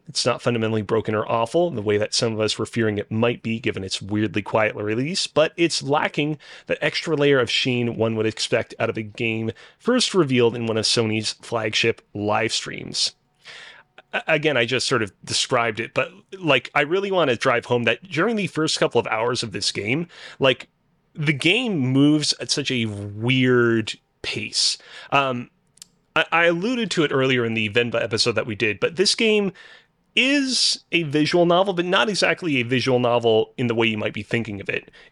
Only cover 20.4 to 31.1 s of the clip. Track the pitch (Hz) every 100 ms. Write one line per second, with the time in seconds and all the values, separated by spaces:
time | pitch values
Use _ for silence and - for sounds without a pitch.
20.4 | 131 123 - _ _ _ _ - 151 135
21.4 | 160 220 247 170 127 135 147 151 143 -
22.4 | 127 151 131 123 113 101 101 104 120 131
23.4 | 127 123 117 113 110 - _ _ - -
24.4 | 110 - - - - - - 143 135 120
25.4 | - _ _ _ - _ _ 160 - 165
26.4 | 170 170 220 240 208 175 147 135 131 123
27.4 | 113 113 107 113 117 117 117 113 123 110
28.4 | 117 101 110 101 123 147 202 - 226 214
29.4 | 196 - - - _ _ _ - 262 285
30.4 | 262 233 - - _ 170 151